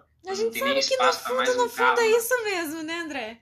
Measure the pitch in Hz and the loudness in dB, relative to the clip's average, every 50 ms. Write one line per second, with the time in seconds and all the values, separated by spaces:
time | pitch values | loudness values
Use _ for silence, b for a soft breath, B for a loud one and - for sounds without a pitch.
0 | - _ _ _ - 370 392 381 453 453 466 - 539 554 554 539 539 - 523 523 | -20 _ _ _ -10 -8 -4 -2 -2 -2 -2 -2 -2 0 0 0 0 0 2 2
1 | 508 508 508 - - 508 494 508 508 508 494 494 494 466 466 466 466 480 453 480 | 4 2 2 0 -2 -4 -2 0 0 0 2 2 0 0 0 2 2 4 4 4
2 | 466 440 440 480 466 - 508 494 453 415 392 349 339 285 311 330 311 311 330 339 | 4 4 4 4 2 0 0 -2 0 -2 -4 -4 -4 -6 -8 -8 -8 -6 -6 -6
3 | 339 302 294 269 226 214 233 233 | -8 -8 -8 -8 -8 -10 -12 -16